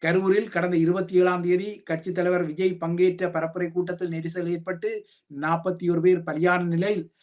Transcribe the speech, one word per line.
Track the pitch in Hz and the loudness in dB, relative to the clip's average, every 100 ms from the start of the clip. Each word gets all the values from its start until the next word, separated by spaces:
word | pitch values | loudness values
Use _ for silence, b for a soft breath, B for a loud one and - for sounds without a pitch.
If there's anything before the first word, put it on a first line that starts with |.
கரூரில் | 165 185 190 208 214 | 0 2 4 2 0
கடந்த | 175 180 170 | -2 0 2
இருபத்தி | 165 185 185 180 | 2 2 2 4
ஏழாம் | 180 180 | 4 2
தேதி | 175 180 208 208 | 2 0 0 -8
கட்சி | - 160 185 | -6 -6 -4
தலைவர் | 175 180 180 | -2 0 0
விஜய் | 160 156 185 170 | 0 0 0 0
பங்கேற்ற | 165 170 185 180 175 | -2 2 2 2 -2
பரப்புரை | 165 160 175 175 | -2 -4 -4 -4
கூட்டத்தில் | 175 180 175 180 | -2 -4 -4 -4
நெரிசல் | 165 170 180 170 | -4 -6 -4 -4
ஏற்பட்டு | 170 175 175 214 214 - b b | -4 -6 -6 -6 -6 -12 b b
நாற்பத்தி | 139 156 165 180 180 175 | -6 -2 0 -2 -2 0
ஒரு | 170 | 2
பேர் | 180 175 | 4 2
பலியான | 165 151 180 180 | 0 0 2 2
நிலையில், | 175 170 196 202 165 _ | 0 0 0 -2 -6 _